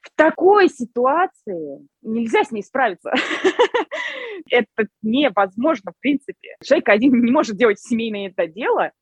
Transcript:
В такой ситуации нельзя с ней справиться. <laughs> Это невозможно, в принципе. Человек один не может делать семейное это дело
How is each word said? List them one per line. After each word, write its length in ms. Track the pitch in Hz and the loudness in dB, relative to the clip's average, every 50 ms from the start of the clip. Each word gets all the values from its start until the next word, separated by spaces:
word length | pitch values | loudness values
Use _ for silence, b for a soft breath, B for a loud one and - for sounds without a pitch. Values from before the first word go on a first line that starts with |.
| - | -20
В 80 | - _ | -10 _
такой 540 | - 311 320 311 - 330 370 415 415 381 302 | 2 2 2 2 2 4 4 6 6 4 2
ситуации 1160 | - - 247 - _ 240 247 262 285 339 370 370 _ _ _ 220 185 170 156 143 139 139 143 _ _ _ | 0 -6 -12 -8 _ 0 0 0 2 0 -2 -2 _ _ _ -10 -10 -10 -10 -10 -12 -16 -20 _ _ _
нельзя 420 | _ 226 220 233 233 226 302 427 370 | _ -6 -4 -4 -4 0 0 0 0
с 60 | - | 0
ней 120 | 233 202 196 | -6 -10 -10
справиться. 500 | _ - 262 247 220 175 _ _ - - | _ -2 -2 -2 -2 -2 _ _ -4 -4
<laughs> 1400 | 262 - - 320 - - 370 - - 466 - - 480 330 _ 554 659 988 539 554 523 494 466 415 370 311 _ | -4 -4 -4 -8 -2 -2 -2 2 2 0 0 0 -4 -4 _ -8 -10 -10 -10 -10 -12 -12 -12 -14 -16 -6 _
Это 380 | - 247 220 _ _ - 214 - _ _ | 0 0 0 _ _ -6 -6 -6 _ _
невозможно, 920 | - 220 226 277 302 262 185 202 202 190 190 214 247 320 320 208 _ 175 - | -4 -2 0 0 0 2 2 0 0 0 _ -2 -2 -2 -2 -2 _ -16 -16
в 60 | _ | _
принципе. 540 | - 262 294 - _ - - _ - - - _ - | -2 -2 -2 -2 _ -10 -16 _ -20 -20 -20 _ 0
Человек 260 | - 277 349 - - | 2 2 2 4 2
один 340 | 202 208 240 285 247 233 233 | 2 4 4 2 4 4 2
не 80 | 233 | 4
может 260 | 254 302 320 - 214 | 2 2 0 0 0
делать 220 | 180 247 220 208 - | 2 2 2 2 0
семейное 500 | - - 247 220 226 226 208 202 196 190 | -4 -4 -4 -4 -2 -4 -6 -8 -10 -8
это 180 | 185 - 175 | _ -4 -4
дело 440 | 170 156 202 277 466 466 311 175 156 _ _ | -4 _ -6 -4 -2 0 0 0 -2 _ _